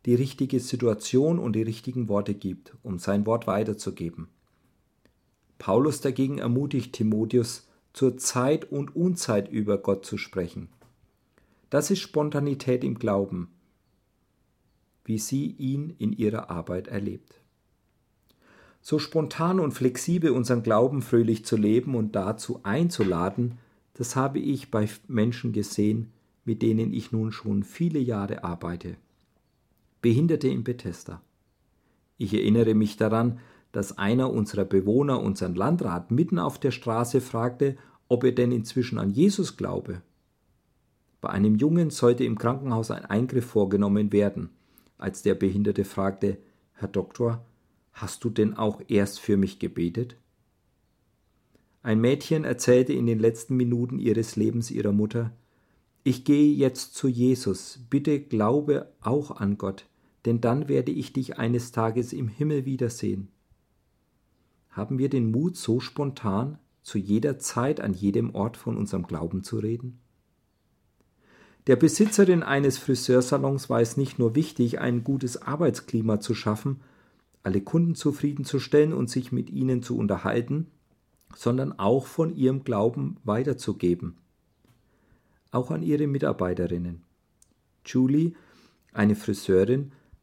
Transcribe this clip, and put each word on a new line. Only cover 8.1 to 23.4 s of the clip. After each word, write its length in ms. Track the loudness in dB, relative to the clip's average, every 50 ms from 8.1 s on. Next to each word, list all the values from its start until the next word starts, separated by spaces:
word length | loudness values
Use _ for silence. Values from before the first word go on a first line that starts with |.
| 2
Zeit 540 | 0 -4 -4 -2 0 2 2 2 0 -2 -4
und 240 | -6 -6 -6 -6 -2
Unzeit 560 | 0 0 0 0 0 -2 0 0 0 0 0
über 280 | -2 -2 0 0 0 0
Gott 280 | 0 0 -2 -2 -2
zu 100 | -6 -8
sprechen. 520 | -8 -8 -8 -6 -6 -6 -6 -6 -12 -14 -16 _ _ _ _ _ _ _ _ _ _ _ _ _ _ _ _ _ _ _ -2
Das 200 | -2 0 0 0
ist 80 | -2 -2
Spontanität 840 | -2 -4 -2 -2 0 0 0 -2 -2 -2 -2 -4 0 0 0 0 0
im 100 | -2 -4
Glauben, 540 | -2 0 0 2 2 0 -2 -4 -8 -10 -10 _ _ _ _ _ _ _ _ _ _ _ _ _ _ _ _ _ _ _ _ _ _ _ _ _ _ _ _ _ _ _
wie 140 | -4 -4 -4
sie 320 | -4 -4 -4 -2 -4 -4 -6 -6
ihn 360 | -6 -4 -4 -4 -6 -8 -8 -4
in 140 | -4 -4 -2
ihrer 380 | 0 0 0 0 -2 -6 -6
Arbeit 360 | -8 -8 -6 -6 -6 -6 -6
erlebt. 480 | -6 -8 -6 -6 -6 -8 -10 -14 _ _ _ _ _ _ _ _ _ _ _ _ _ _ _ _ _ _ _ _ _ _ _ _ _ _ _ -20 _ _ _
So 180 | -6 -2 -2 -2
spontan 640 | -2 0 -2 -2 -2 -2 -2 -2 0 0 2 2
und 120 | 0 0 0
flexibel 580 | 0 0 0 0 0 -2 0 0 2 4 2
unseren 320 | 2 2 2 2 2 0 2
Glauben 400 | 2 4 4 4 4 2 -2 -2
fröhlich 420 | 2 4 4 4 4 2 -2 -2
zu 120 | -2 0
leben 380 | 2 4 4 4 2 2 0 0
und 220 | -2 -2 -2 -2
dazu 440 | -2 -2 -2 -4 -6 -6 -10 -10 -8 -4
einzuladen, 960 | -2 0 0 0 0 0 0 0 2 2 0 0 -2 -2 -2